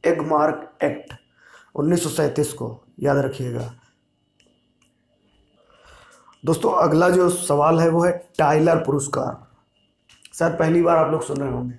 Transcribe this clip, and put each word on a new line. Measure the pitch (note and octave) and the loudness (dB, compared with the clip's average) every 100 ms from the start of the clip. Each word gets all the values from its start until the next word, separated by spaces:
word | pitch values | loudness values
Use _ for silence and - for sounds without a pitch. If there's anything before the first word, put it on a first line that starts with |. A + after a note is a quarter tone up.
एगमार्क | E3 E3 D#3 D#3 D3+ - - _ | 0 0 0 2 2 -2 -12 _
एक्ट | D3 D3 - - _ _ _ - _ | -4 -4 -14 -20 _ _ _ -20 _
उन्नीस | - D3 F3 | -4 0 0
सौ | E3 | -2
सैंतीस | - D3 - D3 | -2 -2 0 -4
को, | - A#2 A#2 _ - | -4 -10 -12 _ -4
याद | C#3+ C#3 | 0 0
रखिएगा। | C3+ C3+ B2 A#2 A#2+ - _ _ _ _ _ _ _ _ _ _ _ _ _ _ _ _ _ _ _ _ - - - - - _ | -2 -6 -8 -6 -10 -14 _ _ _ _ _ _ _ _ _ _ _ _ _ _ _ _ _ _ _ _ -20 -20 -20 -20 -20 _
दोस्तों, | C#3+ D#3+ - | -4 0 0
अगला | - D#3 D#3 F3+ | 2 2 4 4
जो | F#3 F3+ | 4 2
सवाल | F3+ - C#3+ D3 E3 | 0 -2 2 2 4
है | E3 | 2
वो | E3 | 2
है | F3 F3 - - | 0 -2 -8 0
टाइलर | D3+ D3+ E3 D#3+ | 2 4 4 2
पुरस्कार, | E3 C#3+ - - B2+ - - _ _ _ _ _ _ _ - | 0 -4 -4 -6 -6 -10 -18 _ _ _ _ _ _ _ -20
शायद | - E3+ | -4 -4
पहली | D#3+ D#3+ E3+ | 0 0 2
बार | E3+ E3 | 4 2
आप | D#3 | 2
लोग | D#3 | -2
सुन | - C#3 | -4 -6
रहे | C#3 | -4
होंगे। | B2 B2 | -6 -8